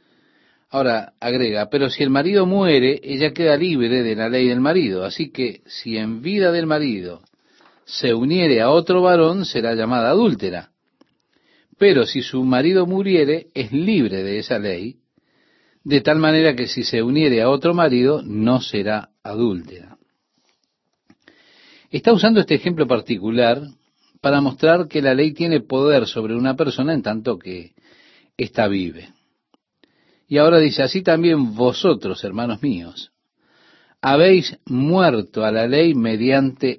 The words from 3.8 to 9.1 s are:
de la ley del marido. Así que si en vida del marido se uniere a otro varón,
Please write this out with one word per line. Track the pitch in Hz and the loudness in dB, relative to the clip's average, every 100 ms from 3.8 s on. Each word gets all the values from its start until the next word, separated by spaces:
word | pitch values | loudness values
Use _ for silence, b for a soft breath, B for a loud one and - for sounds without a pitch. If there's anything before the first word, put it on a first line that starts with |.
| 117 127 | 0 0
de | 117 107 | -2 -2
la | 110 | -2
ley | 127 127 | 0 0
del | 123 | 2
marido. | 135 185 131 92 | 0 0 0 -2
Así | 95 - 156 | -6 -8 -8
que | - 120 90 - | -6 -8 -8 -18
si | - 113 110 | -16 -10 -6
en | 110 113 | -6 -8
vida | 147 202 180 | -4 0 0
del | 170 160 | 0 0
marido | 151 147 104 87 85 _ b b b b b - | -2 -2 -4 -8 -14 _ b b b b b -16
se | - 131 | -4 -2
uniere | 113 131 180 165 120 | 0 0 2 2 2
a | 117 | 4
otro | 165 165 180 | 2 2 2
varón, | 180 | 4